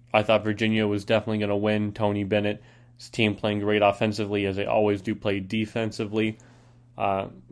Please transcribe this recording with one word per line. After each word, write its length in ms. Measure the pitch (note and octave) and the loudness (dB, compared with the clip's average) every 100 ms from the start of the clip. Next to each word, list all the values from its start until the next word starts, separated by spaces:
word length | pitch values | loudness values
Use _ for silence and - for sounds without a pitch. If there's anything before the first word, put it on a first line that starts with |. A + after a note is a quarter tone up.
| - | 0
I 100 | A2 | 2
thought 200 | G#2 A2 | 4 2
Virginia 440 | G#2+ G#2 A2 A2 G#2 | 2 0 0 2 0
was 160 | G#2 | -2
definitely 360 | G2+ A2 A2 G#2+ | 2 0 2 -4
gonna 180 | G#2 G2+ | -2 0
win. 340 | G#2+ G#2+ G#2 | 0 0 -2
Tony 320 | G2+ G#2 G2+ | -2 -2 0
Bennett's 840 | G2 G#2 G#2 G#2+ - - - - - | 0 0 0 -4 -10 -20 -20 -20 -12
team 240 | - G#2+ G2+ | 0 0 2
playing 240 | G#2+ G#2 | -2 -2
great 220 | G2+ G#2+ | 0 4
offensively, 640 | G2+ G2+ A2 G#2 G2+ G#2 G2 | 4 4 0 0 -2 -2 -2
as 100 | F#2+ | -2
they 100 | G2+ | 0
always 360 | A2 G#2 G2+ | 2 2 0
do 120 | G2+ | -2
play 280 | G#2 G#2+ G2 | -4 -2 -4
defensively. 960 | F#2+ A2 G#2+ A#2 A2 A2 G#2 A2 A2 A2 - - - - _ - | -2 -4 -2 -4 -4 -6 -4 0 0 -2 -16 -20 -20 -20 _ -6
Uh, 300 | G2+ G2 - - - | -2 -2 -4 -10 -18